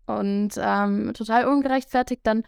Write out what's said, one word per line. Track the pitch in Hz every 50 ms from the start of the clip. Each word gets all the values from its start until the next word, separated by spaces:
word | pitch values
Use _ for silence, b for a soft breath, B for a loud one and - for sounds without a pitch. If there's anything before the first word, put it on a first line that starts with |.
| _
und, | - 214 214 202 202 202 202 208 208 - -
ähm, | - 208 202 202 202 202 202 202 208 - 240
total | - 226 214 220 240 247
ungerechtfertigt, | 254 285 285 269 269 262 269 254 - - 254 254 - 254 - -
dann | 226 214 220 226